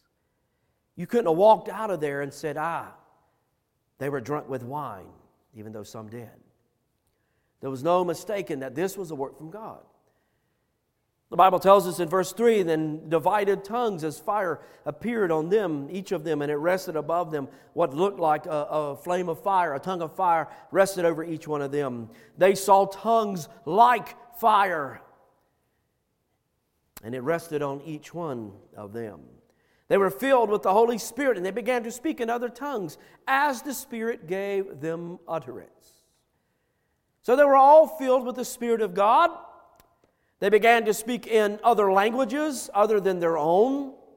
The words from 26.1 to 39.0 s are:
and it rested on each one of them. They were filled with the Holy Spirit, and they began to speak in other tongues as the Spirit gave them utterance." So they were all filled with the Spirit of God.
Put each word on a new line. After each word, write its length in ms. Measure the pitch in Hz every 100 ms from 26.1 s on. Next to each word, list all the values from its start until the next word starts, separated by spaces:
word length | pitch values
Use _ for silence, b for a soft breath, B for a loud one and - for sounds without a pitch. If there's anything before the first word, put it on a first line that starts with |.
| _ _ _ _ _ _ _ _ -
and 100 | 107
it 60 | 127
rested 400 | 123 165 160 147
on 220 | 143 139
each 320 | 160 151 -
one 380 | 165 165 127 104 98 _
of 200 | - 101
them. 260 | 113 113 87 62 - _ _ _ _ -
They 100 | 190
were 120 | 190
filled 400 | 190 262 269 214
with 120 | 208
the 100 | 208
Holy 260 | 196 233 240
Spirit, 380 | - - 277 202
and 100 | 180
they 60 |
began 320 | 196 220 254
to 80 | 226
speak 280 | - 320 -
in 80 | 226
other 200 | 240 240
tongues 500 | 240 285 254 170 - B B -
as 340 | 269 294 247
the 100 | 285
Spirit 540 | 247 - 233 226 240 160
gave 540 | 190 202 196 196 147
them 380 | 156 165 170 170 -
utterance." 440 | 160 127 110 76 _ _ _ _ _ _ _ _ _ _ _ _ _ _ _
So 120 | -
they 100 | 254
were 120 | 285 269
all 320 | 269 311 302
filled 360 | - 262 254
with 120 | 240 247
the 80 |
Spirit 360 | 240 - 233 226
of 140 | 214
God. 360 | 180